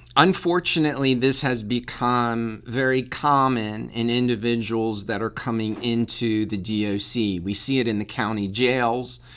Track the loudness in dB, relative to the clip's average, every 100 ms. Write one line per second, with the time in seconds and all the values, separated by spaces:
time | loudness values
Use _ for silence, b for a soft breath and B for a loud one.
0 | -2 4 4 4 2 0 2 2 2 2
1 | 2 4 2 2 0 -2 -2 -4 -4 -2
2 | 0 2 2 0 -4 -6 -6 0 2 2
3 | 0 -2 2 4 4 2 -2 -6 -6 -2
4 | 0 2 2 0 0 0 0 0 0 -2
5 | -4 -4 -4 -6 -4 -2 -2 -2 -2 0
6 | 0 -2 0 0 0 -4 -2 -2 0 -2
7 | -2 -2 0 -2 -2 -2 0 0 0 -2
8 | -4 -4 -2 -2 -2 0 2 2 2 0
9 | -4 -12 B